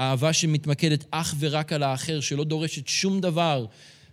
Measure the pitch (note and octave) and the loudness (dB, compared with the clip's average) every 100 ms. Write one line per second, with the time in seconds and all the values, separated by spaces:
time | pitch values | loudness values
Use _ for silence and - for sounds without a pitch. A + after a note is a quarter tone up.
0 | C3 C3 D#3 D#3 E3 D3+ D3+ C#3+ E3 D3+ | 0 2 2 2 2 2 0 0 2 2
1 | - D#3 E3+ D#3 D3+ D3+ D#3 D3+ C#3 C3 | 0 -4 -2 -2 0 0 0 0 0 -2
2 | - D#3 B2 C#3+ D3+ D#3 D#3+ - C3 - | -2 -4 -2 -2 -2 -2 -4 -6 -4 0
3 | G3 F#3+ F#3 D#3+ E3+ C#3 A2 - - - | 0 0 0 2 2 0 -2 -10 -20 -20
4 | - | -12